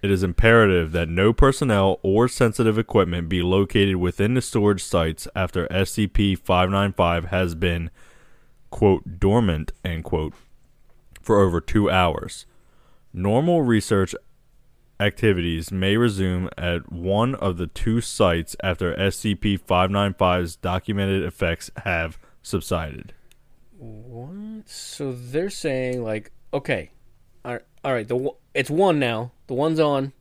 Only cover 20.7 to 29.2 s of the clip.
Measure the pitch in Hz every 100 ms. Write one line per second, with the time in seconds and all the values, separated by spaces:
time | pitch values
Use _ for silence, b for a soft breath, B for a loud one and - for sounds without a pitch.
20.7 | 90 - 101 98 98 80 - 90 82 -
21.7 | - - 87 82 - b b - 95 -
22.7 | 85 80 62 - - - _ _ - -
23.7 | 208 117 107 120 117 127 196 214 220 -
24.7 | - - - 139 123 123 143 190 - 156
25.7 | 131 127 127 113 107 104 - - 143 -
26.7 | 113 76 _ - _ _ _ 123 120 _
27.7 | _ 143 127 107 123 139 - _ - 131
28.7 | 151 190 151 127 113